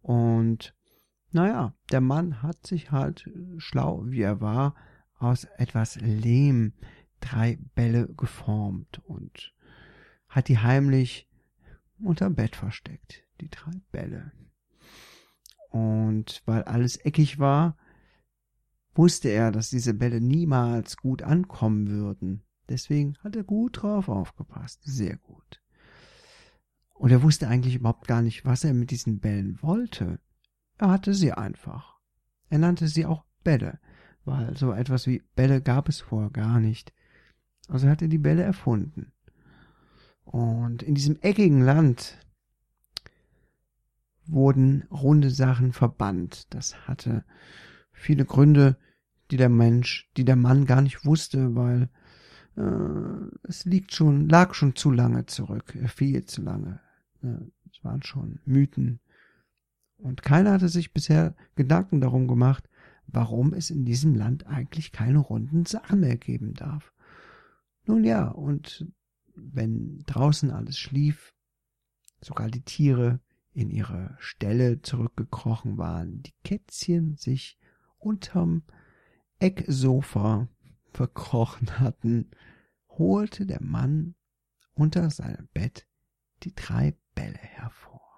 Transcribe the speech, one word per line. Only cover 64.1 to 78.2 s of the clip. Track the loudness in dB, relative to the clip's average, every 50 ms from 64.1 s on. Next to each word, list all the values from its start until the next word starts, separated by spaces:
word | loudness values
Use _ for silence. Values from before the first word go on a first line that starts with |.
| 2
Land | 2 0 -2 -4 -4 -6
eigentlich | -8 -8 -8 -8 -8 -10 -12 -12 -12 -8
keine | -4 -2 2 2 2
runden | 2 0 -4 -6 -6 -2 -2 -2 -2
Sachen | -2 -6 -10 -4 -2 0 2
mehr | 2 2 0 -4
geben | -4 -8 -8 -6 -6 -8 -10
darf. | -10 -10 -10 -10 -10 -12 _ _ _ _ _ -20 -20 -20 -20 -20 -20 _ _ _ _ _ _ _ _ _
Nun | 0 2 2 2
ja, | 2 2 0 -2 -2
und | -4 -6 -4 -4 -4 -4 -6 -12 -14 -14 -14 -16 -16 _ _ _ _ _ _ _ _
wenn | -20 -20 -12 -8 -6 -4 -4 -4 -4 -6 -8 -12 -14 -12
draußen | -6 -2 0 2 2 2 2 0 -4 -4
alles | -4 -8 -10 -10 -12
schlief, | -10 -4 -2 0 0 0 0 -4 -10 -20 _ _ _ _ _ _ _ _ _ _ _ _ _ _ _ _ _ _
sogar | -20 -12 -10 -8 -6 -6
die | -8 -8 -12
Tiere | -14 -4 0 2 2 2 2 2 0 0 -2 _ _ _ _ _ _ _
in | -8 -6 -6
ihre | -4 -6 -6 -6 -8 -10 -10 -12 -14 -16
Ställe | -16 -16 -12 _ -4 -2 0 2 2 2 0 -2 -6
zurückgekrochen | -8 -4 -4 -4 -4 _ -8 -10 -10 -10 -8 -4 -4 -4 -4 -4 -8 -6
waren, | -6 -6 -6 -6 -8 -8 -10 -12 -14 -16
die | -18 _ _ _
Kätzchen | -8 -8 -8 _ _ -16 -12 -4 -2 -2 -2 -2 -4 -6
sich | -8 -6 -6 -6 -6 -6 -12 -20 _ _ _ _ _ _ _ _ _
unterm | -6 -6 -6 -6